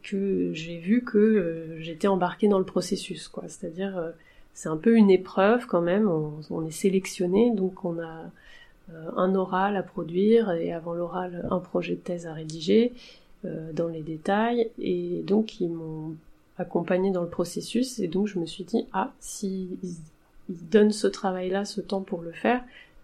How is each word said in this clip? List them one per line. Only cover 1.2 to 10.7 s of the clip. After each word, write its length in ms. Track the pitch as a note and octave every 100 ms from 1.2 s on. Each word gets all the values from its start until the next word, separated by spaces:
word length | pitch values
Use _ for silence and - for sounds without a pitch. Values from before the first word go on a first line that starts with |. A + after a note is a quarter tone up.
| G#3+ G#3+ E3+ E3 D#3+ D#3+
j'étais 260 | D#3+ E3 G3+
embarquée 400 | F#3+ F3 - G#3
dans 120 | G3
le 60 | F#3+
processus, 640 | F#3 F3 F#3+ - E3 -
quoi. 160 | - E3+
C'est-à-dire, 500 | - F3 E3 G3 F#3
euh, 140 | E3 E3 _ - -
c'est 160 | - D#3+
un 80 | D#3
peu 180 | A3+ A3+
une 160 | G3+
épreuve 540 | F#3 F#3 - G3 A#3+ -
quand 140 | F3
même, 260 | E3+ G3 A3
on, 320 | D#3+ D3+ D3+ D3+
on 160 | E3+ D#3+
est 60 |
sélectionné, 800 | D#3 G3 F#3+ F#3 - F3 F#3+ A#3+
donc 320 | G#3+ F#3 F#3
on 160 | F3 E3
a, 320 | E3 D#3+ E3+ - - - - - -
euh, 200 | E3 D#3+ -
un 180 | F#3 F#3+
oral 420 | F#3 F#3 G3 G3+
à 60 |
produire, 680 | G3 - D#3+ F3 G#3 A3+ G#3
et 240 | E3+ E3+